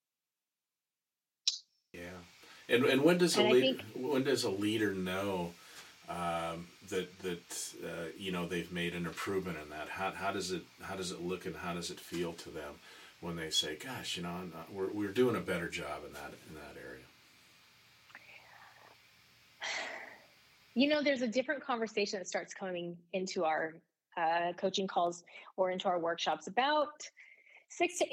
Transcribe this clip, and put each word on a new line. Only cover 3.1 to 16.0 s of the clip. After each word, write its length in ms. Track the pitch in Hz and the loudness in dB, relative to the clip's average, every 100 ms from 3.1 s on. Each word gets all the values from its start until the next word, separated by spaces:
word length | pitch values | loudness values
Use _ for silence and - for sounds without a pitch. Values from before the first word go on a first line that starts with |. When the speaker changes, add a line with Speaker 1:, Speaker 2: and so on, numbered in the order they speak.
| 180 | 8
Speaker 1:
does 200 | 175 - | 6 6
a 20 | |
Speaker 2:
And 80 | 208 | 8
I 40 | |
Speaker 1:
lead-, 260 | 127 131 127 | 8 6 2
Speaker 2:
think 60 | - 135 | -4 -4
Speaker 1:
when 280 | 127 135 | 0 2
does 200 | 139 123 | 4 2
a 60 | 117 | 2
leader 440 | 98 104 110 104 | 0 2 2 2
know, 600 | 95 90 92 101 92 87 87 - - - - - | 0 -2 -2 0 0 -2 -6 -18 -18 -20 -16 -10
um, 580 | 85 85 85 82 82 85 - 98 | -4 -2 0 -2 -6 -10 -16 -4
that, 280 | 95 90 - | -2 -2 -6
that, 540 | 92 85 - - - - | -6 -6 -6 -8 -8 -8
uh, 260 | 85 82 82 - | -8 -6 -8 -6
you 140 | 95 | -4
know, 140 | 90 85 | -2 0
they've 240 | 87 85 | -2 -2
made 220 | 90 87 | -2 -2
an 120 | 87 85 | -2 -4
improvement 520 | - - 98 90 80 | -4 -2 0 -2 -4
in 100 | 73 | -8
that? 180 | 76 76 | -8 -8
How, 240 | - 95 | -4 -4
how 220 | 92 87 | -2 -2
does 180 | 98 90 | -2 -2
it, 120 | 90 - - | -4 -6 -12
how 140 | 90 95 | -8 -6
does 140 | 90 | -6
it 100 | 87 | -4
look 240 | 87 90 92 | -4 -4 -4
and 100 | 80 | -6
how 180 | 87 | -4
does 160 | 87 85 | -4 -6
it 100 | - | -8
feel 340 | - 85 85 | -6 -2 -2
to 160 | - - | -4 -10
them 240 | 80 80 78 - - - - | -8 -10 -12 -18 -20 -20 -10
when 160 | 87 82 | -6 -4
they 120 | 80 | 0
say, 280 | 78 78 76 | 0 0 -2
"Gosh, 400 | - - 87 87 | -6 -8 -6 -4
you 60 | |
know, 60 | 87 | -4
I'm 220 | 87 90 | -4 -6
not, 200 | 82 82 | -10 -10
we're, 180 | 98 95 | -4 -2
we're 220 | 104 101 | 0 0
doing 240 | 101 123 104 | 4 6 4
a 20 | |
better 300 | 87 87 85 | 0 -2 -2
job 340 | 87 80 71 | -4 -6 -6